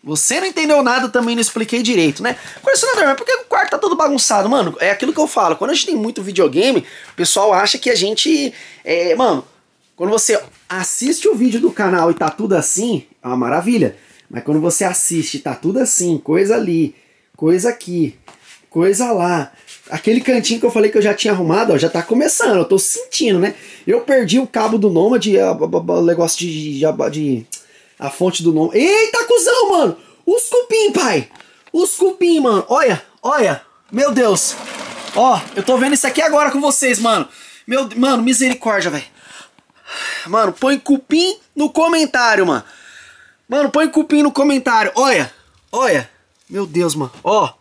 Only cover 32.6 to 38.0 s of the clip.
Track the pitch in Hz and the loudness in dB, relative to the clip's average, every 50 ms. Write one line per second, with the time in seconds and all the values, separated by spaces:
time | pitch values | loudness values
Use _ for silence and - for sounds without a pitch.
32.6 | - - 240 277 320 254 185 151 - _ _ _ - 233 277 294 233 190 147 - | 0 0 0 2 2 2 0 0 -6 _ _ _ -4 -2 0 2 2 0 0 -4
33.6 | - _ _ _ _ _ - 226 277 277 233 254 247 220 190 185 - - - - | -8 _ _ _ _ _ -2 0 0 2 2 2 2 2 2 0 -2 -4 -6 -8
34.6 | - - - - - - - - - - - - 233 262 240 180 - - - 196 | -14 -14 -14 -14 -14 -14 -14 -14 -14 -8 0 2 2 4 2 2 -2 -6 -8 -6
35.6 | 190 - 262 240 254 277 285 269 - 269 254 - 320 320 294 294 294 285 277 277 | 0 0 2 2 2 2 0 0 0 -2 -2 0 0 2 2 2 2 2 0 0
36.6 | 277 285 269 - 277 262 247 196 220 233 220 190 143 - - - - - - - | 0 0 0 2 0 0 0 0 0 0 0 0 -2 -6 -10 -20 -20 -20 -20 -20
37.6 | _ - 240 269 269 214 214 233 | _ -4 -4 -2 -2 -4 -2 0